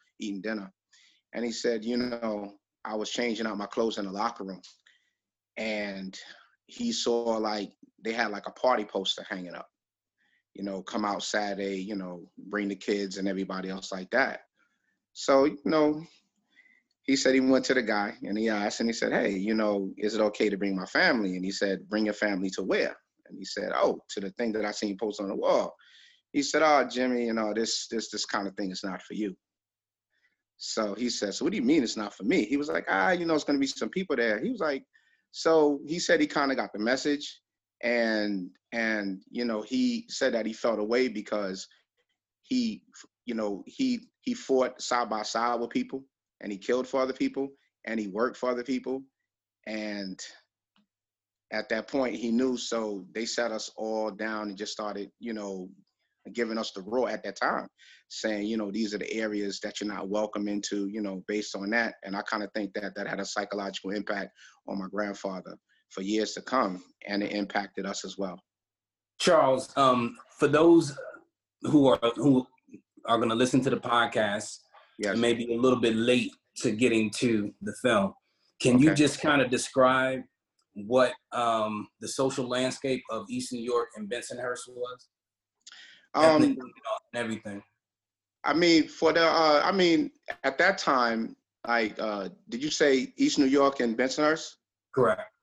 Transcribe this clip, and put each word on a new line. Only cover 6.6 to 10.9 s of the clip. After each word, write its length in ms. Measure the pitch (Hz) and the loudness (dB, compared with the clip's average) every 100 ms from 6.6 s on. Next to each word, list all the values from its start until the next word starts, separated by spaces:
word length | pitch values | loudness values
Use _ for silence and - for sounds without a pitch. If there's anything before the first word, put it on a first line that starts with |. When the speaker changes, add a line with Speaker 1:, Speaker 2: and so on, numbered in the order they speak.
| _ | _
Speaker 1:
he 260 | - 233 | -6 -4
saw, 460 | 226 - 117 117 110 | -2 0 0 0 0
like, 340 | 107 107 98 - - _ | -2 -2 -6 -12 -20 _
they 100 | 107 | -6
had, 180 | 113 113 | -2 -2
like, 160 | 101 98 | -4 -10
a 40 | |
party 320 | - 127 120 | -2 2 2
poster 400 | 104 101 92 - 98 | 0 -4 -4 -6 -8
hanging 240 | 98 90 | -10 -10
up, 160 | 85 - _ _ _ _ _ _ _ _ - | -14 -16 _ _ _ _ _ _ _ _ -10
you 80 | |
know, 180 | 101 95 | -6 -6
"Come 240 | 92 | -6